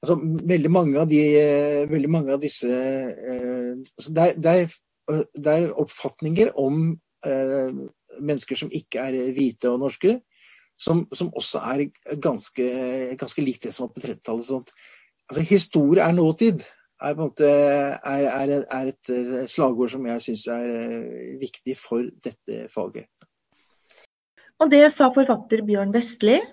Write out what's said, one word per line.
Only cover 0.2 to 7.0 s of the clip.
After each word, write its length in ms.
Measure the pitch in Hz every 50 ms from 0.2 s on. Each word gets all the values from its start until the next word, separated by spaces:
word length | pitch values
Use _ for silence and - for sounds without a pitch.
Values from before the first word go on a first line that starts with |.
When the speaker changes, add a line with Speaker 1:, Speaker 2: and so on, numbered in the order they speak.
| 143 160 160 160 - 170
Speaker 1:
veldig 220 | 185 170 143 156 170
mange 240 | 185 180 151 135 143
av 80 | 160 160
de, 120 | 151 151 151 147 147 147
eh, 480 | 151 147 143 143 147 147 147 143 147 147
veldig 200 | 151 151 135 147
mange 240 | 165 165 151 135 139
av 80 | 139
disse, 240 | 147 147 - - -
eh, 1080 | 120 123 127 127 131 135 135 131 127 - - 104 127 127 123 123 123 127 127 123 123 123 127
altså, 320 | 135 - _ - - 156 160 160
det 60 | 165
er, 100 | 175 143 170
det 100 | 156 165
er, 140 | 170 185 175 165 - _ _ _ _ _ _ - 151 156 - - _ -
det 140 | 143 151 151
er 200 | 160 175 160 - -
oppfatninger 720 | 147 143 - - - 139 - _ - 151 165 175 220 233 - -
om, 400 | 135 131 143 156 160 165 165 160